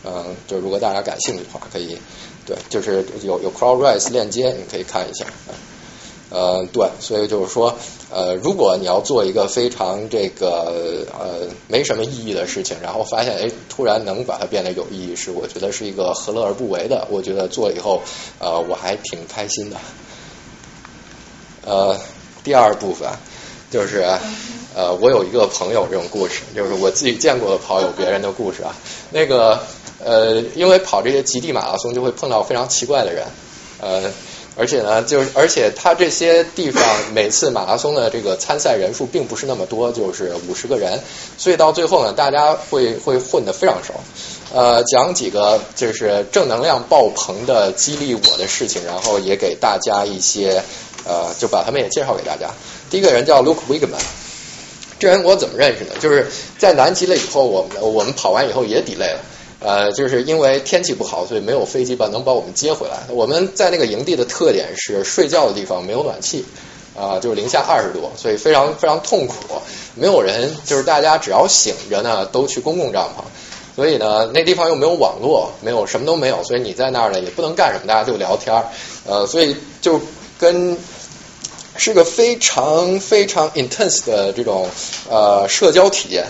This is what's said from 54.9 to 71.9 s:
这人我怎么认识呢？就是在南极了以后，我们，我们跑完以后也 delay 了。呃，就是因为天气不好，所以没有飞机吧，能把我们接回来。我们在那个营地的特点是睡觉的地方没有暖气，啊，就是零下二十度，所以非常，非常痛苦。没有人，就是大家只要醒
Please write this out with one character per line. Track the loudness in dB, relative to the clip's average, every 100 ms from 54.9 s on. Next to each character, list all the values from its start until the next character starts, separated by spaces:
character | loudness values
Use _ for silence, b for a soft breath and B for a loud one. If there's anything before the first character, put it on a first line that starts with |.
| 0
这 | 4
人 | 6
我 | 6 4
怎 | 2
么 | 2
认 | 2 2
识 |
呢？ | -8 -2
就 | 4
是 | 4 2 B B 4
在 | 4
南 | 6 4
极 | 4
了 | 2
以 | 2 2
后， | 2
我 | 2 2
们， | -2 -2
我 | 0 2
们 | 0
跑 | 0 2
完 | 2 2
以 |
后 | 0
也 | 0 0
delay | -2 -4 -4
了。 | -4 B B B B
呃， | 0 2 2
就 | 2 2
是 | 0
因 | 2 4
为 | 4 2
天 | 2 0
气 | 0
不 | -4
好， | -4 -4 -4
所 | -4
以 |
没 | 0
有 | 0
飞 | 0 -2
机 | -2 0
吧， | -2
能 | 0
把 | 0
我 | 0
们 | 0
接 | -4 -2
回 | -2 -4
来。 | -8 -6
我 | 0
们 | 2 2 0
在 | 2 2
那 | 2
个 | 0
营 | 0
地 | -2
的 | 0 -2
特 | 2 2
点 | 2 -2 -8
是 | -4 -2
睡 | 0 2 2
觉 | 4 2
的 |
地 | 0
方 | -4 -6
没 | -4
有 | -4
暖 | -4 -4
气， | -6 -6 -8 B B B B
啊， | -6 -4 -2
就 | -2
是 |
零 | -2 0
下 | 0 2
二 | 2
十 | 2
度， | -4 -8 -6
所 | -2
以 | 2
非 | 4
常， | 6 4 2
非 | 0
常 | 0
痛 | 2 0 0
苦。 | -8 -8 -10 B B B
没 | 0 4
有 | 6
人， | 4 0 -2 -4 -2
就 | 0
是 |
大 | 2 4
家 | 4 2
只 | 4
要 | 4 4
醒 | 4 2 -2 -4